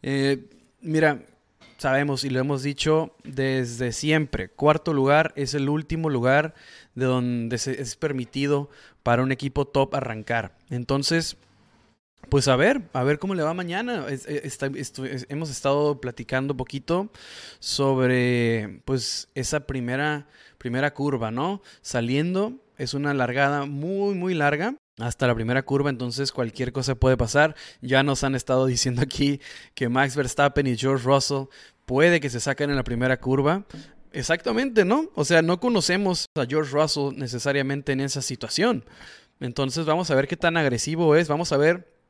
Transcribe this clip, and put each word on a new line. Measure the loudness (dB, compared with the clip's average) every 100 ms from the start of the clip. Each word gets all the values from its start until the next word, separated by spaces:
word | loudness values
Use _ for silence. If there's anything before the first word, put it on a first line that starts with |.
Eh, | -2 0 0 0 -6 -20 _ _
mira, | -2 2 2 2 -8 _ _ _ -20 _
sabemos | 0 0 0 -2
y | -2
lo | -2
hemos | 0 -2
dicho | -4 -2 2 2 0 _
desde | -12 -4 -2 0 -2 -4 -6
siempre, | -2 2 2 2 -4 -8
cuarto | 0 2 2 2
lugar | 2 4 4 2 -2
es | -4 -2
el | -2
último | -2 -2 -4 -2
lugar | 0 4 2 2 -6 -20 -20 -18
de | -2 0
donde | 2 0 -2 -4 -4
se, | -4 -6
es | -8 -6
permitido | -4 -4 -6 -2 0 0 -2 -14 -20 _
para | 0 2
un | 2
equipo | -2 -4 -2 -2
top | 0 0 0
arrancar. | -4 -8 -4 -4 -4 _ _
Entonces, | -8 -2 -2 2 0 -2 -10 _ _ _ _ _ _ _ _ 0
pues | 2 4
a | 4
ver, | 4 2 -2
a | -2
ver | 0 0
cómo | -2 -2
le |
va | -2
mañana. | -4 -4 -4 -4 -4 -6
Es, | -8 -6
es, | -8
está, | -8 -6 -6
estu-, | -6 -10 -8 -8
es, | -8 -8
hemos | -8 -8
estado | -4 0 2 0 -2
platicando | -6 -10 -4 -2 -2
un | -4
poquito | -6 -10 -2 -2 -2 -12 -20 -20 -20 -14
sobre, | -8 0 2 4 4 4 4 2 2 0 -2 -10 -4
pues, | -4 -2 -8 -8 -8
esa | -4 -4
primera, | -4 -6 -4 -2 -2 -4 -8 _ -20 _
primera | -4 0 -2
curva, | 0 -2 -2 -2
¿no? | -2 -2 -4 -10 -20
Saliendo, | -6 -4 0 0 0 0 -2 -6 _ _
es | -8 -4
una | -2
largada | 0 0 2 2 0 -4
muy, | -6 -4 -2 -2 -2
muy | -2
larga | 2 2 2 -2 -6 _ -8
hasta | -6 0 0
la | 2
primera | 2 0
curva, | 2 0 0
entonces | -2 -6 -4 -4
cualquier | -2 -4 -2 -4
cosa | -2 -2 2
puede | 4 4
pasar. | 2 4 4 2 -20 -12
Ya | 2 2
nos | 4 2
han | 0
estado | -2 2 2 4
diciendo | 2 0 0
aquí | -2 0 0 0 -8 -20 -20 -4
que | 0
Max | 2 2 0
Verstappen | -2 2 2 4 0
y | 0
George | 0 0 4
Russell | 2 2 -4 -6 -16 -20 _ -4
puede | 4 4 4
que | 0
se | -4
saquen | -4 -2 0
en | 0
la |
primera | -2 0 0 0
curva. | 0 2 2 0 -4 -18 -20 -20 -14
Exactamente, | -8 -2 -2 0 0 2 2 4
¿no? | 2 0
O | -4
sea, | 4 4
no | 4 2
conocemos | 2 2 2 2 0 -2 -4 -4
a | -2
George | 0 0
Russell | 0 2 0 -4 -4
necesariamente | -6 -4 0 0 0 -4 -2
en | -2
esa | -2 -4
situación. | -6 -8 -6 0 0 0 -6 -20 -20 -20 _ _
Entonces | -8 -4 -4 -2 0
vamos | 0 2
a | 2
ver | 2
qué | 0
tan | 0 2
agresivo | 2 0 -2 0 4 4
es, | 4
vamos | -2 0
a | 2
ver | 4 2 -4 _